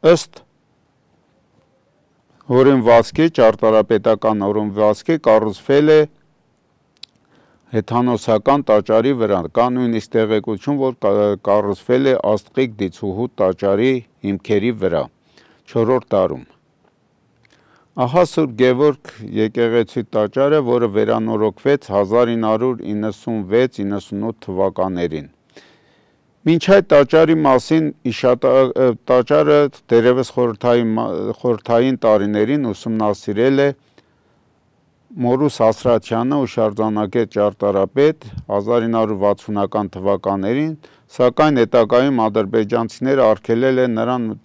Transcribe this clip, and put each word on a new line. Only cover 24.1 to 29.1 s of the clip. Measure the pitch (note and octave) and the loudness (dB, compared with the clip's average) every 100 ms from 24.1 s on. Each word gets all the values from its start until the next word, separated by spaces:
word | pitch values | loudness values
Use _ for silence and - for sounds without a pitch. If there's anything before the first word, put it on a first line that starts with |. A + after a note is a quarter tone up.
| G2+ A2 A2 | -8 -8 -10
թվականներին։ | - F#2 F#2+ F2+ F#2+ F2+ F2 D#2 C#2+ _ _ - _ _ _ _ _ _ _ _ D#3+ | -10 -4 -4 -2 -6 -4 -6 -6 -12 _ _ -20 _ _ _ _ _ _ _ _ -2
Մինչ | E3 - | 0 4
այդ | G3 G3 | 2 6
տաճարի | D3 C#3 D#3 D#3+ D#3+ | 4 4 4 4 2
մասին | D3 C3 - D#3+ D#3 - | 2 0 2 -2 -2 -6
իշատա-, | B2 A2+ B2+ B2 C3+ C3 C3 | -8 -2 0 0 2 2 2
ը, | - C3 A2+ | 2 0 0
տաճարը | - | 0